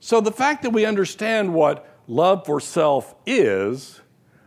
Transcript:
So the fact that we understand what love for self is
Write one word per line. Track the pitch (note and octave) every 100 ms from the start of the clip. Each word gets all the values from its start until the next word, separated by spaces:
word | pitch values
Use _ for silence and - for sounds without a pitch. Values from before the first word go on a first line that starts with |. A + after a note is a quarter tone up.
So | - A3+
the | G#3+
fact | G#3+ C4+ D4
that | B3
we | A3
understand | G#3+ G#3 F#3 - A3 A3 F#3+
what | E3 D3+ D3 - _ -
love | A#2+ F3 F#3+
for | - D3
self | - F3 D3+ C3+ - -
is | - B3+ B2 F#2+ G2+ C3 - - _ _ _ _